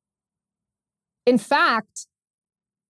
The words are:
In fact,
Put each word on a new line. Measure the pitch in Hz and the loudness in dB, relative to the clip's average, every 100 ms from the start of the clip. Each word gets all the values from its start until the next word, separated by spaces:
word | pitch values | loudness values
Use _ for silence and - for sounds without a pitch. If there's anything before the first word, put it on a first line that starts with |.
| _ _ _ _ _ _ _ _ _ _ _ _ | _ _ _ _ _ _ _ _ _ _ _ _
In | - 254 | 0 0
fact, | - 285 330 233 214 - - _ _ _ _ _ _ _ _ | 0 0 0 -2 -6 -18 -20 _ _ _ _ _ _ _ _